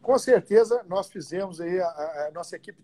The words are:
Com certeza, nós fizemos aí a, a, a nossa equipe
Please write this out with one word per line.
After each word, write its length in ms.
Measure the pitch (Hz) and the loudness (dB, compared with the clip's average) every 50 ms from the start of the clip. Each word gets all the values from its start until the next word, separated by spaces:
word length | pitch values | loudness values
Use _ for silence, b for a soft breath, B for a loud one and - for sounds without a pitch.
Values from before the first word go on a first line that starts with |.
Com 180 | - - 262 254 | 0 2 2 2
certeza, 640 | - 254 254 190 - - 202 220 233 214 233 240 208 175 | 4 4 4 4 4 6 4 6 6 4 2 -2 -2 -4
nós 200 | 180 196 190 - | -4 -4 -4 -6
fizemos 520 | - 202 147 - 165 185 196 190 170 156 | -8 -14 -10 -8 -6 -6 -6 -6 -8 -8
aí 180 | 170 170 180 185 | -6 -4 -2 -2
a, 80 | 180 | -2
a, 400 | 170 165 151 147 160 156 147 147 | -2 -4 -6 -8 -8 -6 -6 -8
a 40 | 151 | -8
nossa 260 | 151 170 170 - - | -8 -10 -14 -12 -14
equipe 260 | 165 - - - _ | -16 -16 -18 -20 _